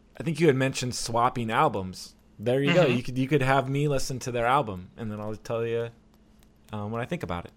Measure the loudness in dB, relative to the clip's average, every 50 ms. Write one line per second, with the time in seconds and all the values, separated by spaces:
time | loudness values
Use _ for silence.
0 | _ _ _ -8 -6 -4 0 4 6 6 6 6 4 0 0 -2 -4 -4 -4 -6
1 | -6 -2 0 2 2 2 2 0 -4 0 2 4 4 4 2 0 -6 -6 -8 -12
2 | -16 -18 -20 _ _ _ _ -6 -2 0 2 2 2 4 6 6 6 6 4 0
3 | -2 -4 -2 -2 0 2 2 2 4 4 2 2 2 0 0 0 0 0 0 0
4 | -2 -4 -6 -8 -8 -4 -4 0 0 2 2 2 0 0 -6 -10 -10 -14 -14 -10
5 | -10 -8 -8 -8 -8 -8 -10 -10 -8 -6 -4 -4 -2 -2 -2 -4 -4 -6 -10 -16
6 | _ _ _ _ _ _ _ _ _ _ _ _ _ -12 -10 -10 -8 -6 -6 -6
7 | -6 -6 -8 -8 -6 -6 -8 -8 -8 -12 -18